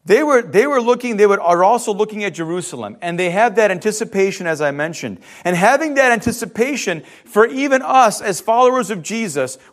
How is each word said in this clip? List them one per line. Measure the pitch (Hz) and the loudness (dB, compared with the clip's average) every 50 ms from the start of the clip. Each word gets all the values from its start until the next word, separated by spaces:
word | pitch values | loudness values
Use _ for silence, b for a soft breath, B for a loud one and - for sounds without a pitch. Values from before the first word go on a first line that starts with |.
| _ | _
they | - 202 262 311 | 2 2 2 4
were, | 302 277 240 | 2 2 2
they | 233 165 135 240 247 | 0 2 2 2 2
were | 294 285 254 | 2 0 0
looking, | 226 233 247 240 247 247 226 | 0 0 0 0 -2 -6 0
they | 196 208 | 2 2
were, | 202 196 190 | 2 2 2
are | - 170 175 170 | 2 0 2 4
also | 185 202 240 240 240 233 208 | 4 4 2 2 0 -4 -2
looking | 185 214 214 214 214 208 | -2 -4 -4 -4 -6 -8
at | 202 147 | -8 -6
Jerusalem, | 160 165 160 170 180 165 - - 123 110 104 107 - | -6 -8 -6 -6 -8 -8 -10 -10 -10 -12 -12 -12 -10
and | 175 175 170 | -8 -6 -4
they | 175 180 175 | -2 -2 -2
have | 170 196 226 240 190 | 2 2 2 2 4
that | 226 214 202 | 2 2 2
anticipation, | 185 170 143 214 208 214 226 - - 196 190 196 190 - 180 165 | 0 0 -2 -4 -4 -4 -8 -4 0 0 0 0 -2 -4 -4 -4
as | 160 143 | -2 -2
I | 151 143 | -2 -4
mentioned. | 139 143 151 165 160 - - 117 95 - B B B B B | -2 -4 -6 -6 -6 -8 -10 -10 -10 -12 B B B B B
And | 175 180 | -2 0
having | 170 185 220 269 285 320 311 277 | 2 4 4 4 2 0 0 0
that | 269 262 254 | 2 4 4
anticipation | 233 226 - 247 220 - 233 180 - - 233 277 294 226 - 202 175 156 B B B B B | 2 2 0 -4 -6 -6 -10 -10 -2 -2 -2 -2 -2 -4 -4 -6 -6 -6 B B B B B
for | - - 208 226 | -2 2 2 2
even | 240 277 262 277 285 262 262 | 4 2 -2 0 0 0 0
us | - - 262 262 254 214 - - | 0 2 4 4 4 4 2 -2
as | - 214 180 - | -4 -6 -6 -4
followers | - - 226 240 254 247 254 254 233 170 | -2 0 2 4 4 4 4 2 -2 -4
of | 220 180 | -6 -8
Jesus, | 151 - 202 226 226 190 139 143 131 127 - b b b | -8 -8 -6 -6 -6 -4 -4 -4 -4 -4 -6 b b b